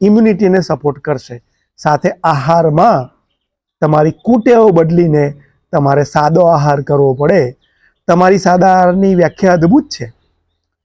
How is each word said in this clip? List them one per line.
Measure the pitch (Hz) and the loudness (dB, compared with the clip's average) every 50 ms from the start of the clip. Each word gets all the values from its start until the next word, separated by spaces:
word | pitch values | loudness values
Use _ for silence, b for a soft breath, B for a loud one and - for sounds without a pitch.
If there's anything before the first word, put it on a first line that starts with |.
ઇમ્યુનિટીને | 190 208 208 226 220 220 202 175 208 185 185 190 | 0 2 2 2 2 0 0 0 0 0 0 0
સપોર્ટ | 165 - 156 131 - 147 135 139 | -2 -4 -6 -6 -6 -6 -8 -8
કરશે. | - 151 147 127 - - 123 117 _ _ _ _ _ _ _ - | -8 -8 -8 -8 -10 -16 -20 -20 _ _ _ _ _ _ _ -8
સાથે | - 151 151 143 - 180 - - - | -4 -4 -4 -2 -2 -4 -6 -4 -4
આહારમાં | 165 156 139 127 156 165 170 160 156 147 160 190 233 196 143 123 - _ _ _ _ _ _ _ _ _ _ _ _ _ - | -4 -2 -2 -2 -2 0 0 0 0 0 2 2 2 2 0 -2 -8 _ _ _ _ _ _ _ _ _ _ _ _ _ -6
તમારી | 165 151 151 151 151 160 - _ - | -4 -2 0 0 0 0 -2 _ -4
કુટેવો | 220 240 233 214 254 240 233 220 214 | -2 -2 0 2 2 2 4 4 2
બદલીને | 175 165 165 160 170 170 175 160 151 147 143 143 143 b b b b b b _ - | 2 2 0 0 0 0 0 0 0 -2 -2 -4 -6 b b b b b b _ -4
તમારે | 151 143 139 139 143 147 | -2 -2 0 0 0 -2
સાદો | - - 156 147 147 160 180 175 | -2 -2 -2 -2 0 0 2 2
આહાર | 170 170 147 143 147 143 147 | 2 2 0 0 0 -2 -2
કરવો | 139 - 147 139 143 135 131 | -2 -2 -2 0 0 0 -2
પડે. | 127 147 160 196 185 139 123 135 _ _ _ _ _ _ _ _ _ _ - | -2 -2 0 0 0 0 -2 -6 _ _ _ _ _ _ _ _ _ _ -2
તમારી | 170 175 180 185 196 185 - 180 | 0 2 2 2 2 0 0 0
સાદા | 180 185 180 190 185 | 0 2 2 2 2
આહારની | 185 180 180 180 190 196 196 190 | 2 2 0 0 0 0 0 0
વ્યાખ્યા | 175 175 156 - - 196 185 180 170 | 0 0 -2 -2 -2 -2 0 0 2
અદ્ભુત | 160 170 233 302 302 - | 2 2 2 0 0 -2
છે. | - - 127 113 - _ _ _ _ _ _ _ _ _ _ _ _ _ _ | -10 -14 -14 -16 -16 _ _ _ _ _ _ _ _ _ _ _ _ _ _